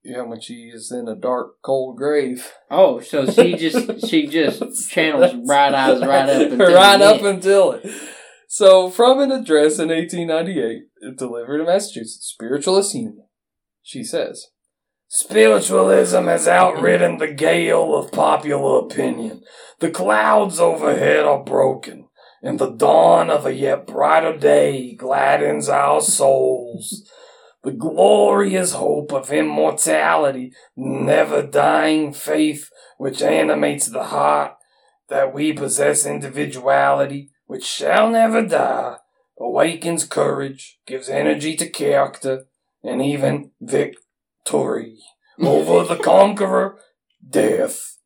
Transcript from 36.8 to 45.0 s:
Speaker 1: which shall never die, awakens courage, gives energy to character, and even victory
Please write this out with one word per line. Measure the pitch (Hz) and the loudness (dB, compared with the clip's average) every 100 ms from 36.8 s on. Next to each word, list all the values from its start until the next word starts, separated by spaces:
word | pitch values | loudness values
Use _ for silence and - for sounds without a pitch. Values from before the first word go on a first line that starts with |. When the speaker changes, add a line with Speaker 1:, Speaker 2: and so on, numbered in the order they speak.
| 139 139 143 143 143 _ _ | 2 0 -2 -6 -14 _ _
Speaker 1:
which | - | -12
shall | - - - 185 220 | -10 -6 -2 0 2
never | 226 226 220 | 2 2 0
die, | 202 151 127 123 - - _ _ _ _ | 0 -2 -2 -4 -8 -12 _ _ _ _
awakens | - - 170 170 170 165 | -6 0 -2 -2 -6 -6
courage, | - - 147 139 139 135 - _ - | -6 -4 -2 -4 -8 -12 -20 _ -14
gives | 131 135 | -12 -8
energy | 139 151 147 151 | -4 -2 -2 -6
to | 156 165 | -6 -8
character, | - 143 143 139 - 135 131 - _ _ _ | -4 0 0 -2 -6 -8 -8 -10 _ _ _
and | 113 123 | -10 -4
even | 139 143 135 143 - _ | -4 -2 -2 -4 -10 _
victory | - - - - _ _ _ _ - - - 135 - 113 | -4 -4 -4 -8 _ _ _ _ -6 -4 -4 -6 -10 -20